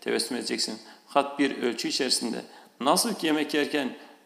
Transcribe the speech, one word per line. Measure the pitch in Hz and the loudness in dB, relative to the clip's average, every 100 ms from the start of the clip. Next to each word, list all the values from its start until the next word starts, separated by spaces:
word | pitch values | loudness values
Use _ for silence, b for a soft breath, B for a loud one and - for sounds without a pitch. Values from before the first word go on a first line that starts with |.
tebessüm | 120 117 - 120 | -2 0 0 -4
edeceksin. | 113 117 - 110 B B - | -4 -2 -2 -4 B B -2
Fakat | 143 139 - | 0 2 2
bir | 143 127 | 0 2
ölçü | 123 - 160 | -2 -2 -2
içerisinde. | - 131 - 120 120 - B B - | 0 0 0 0 -4 -8 B B -2
Nasıl | 120 180 233 | 2 4 2
ki | 202 160 | 0 0
yemek | 151 147 | 2 2
yerken | 151 143 147 143 - B B | 0 0 0 -2 -6 B B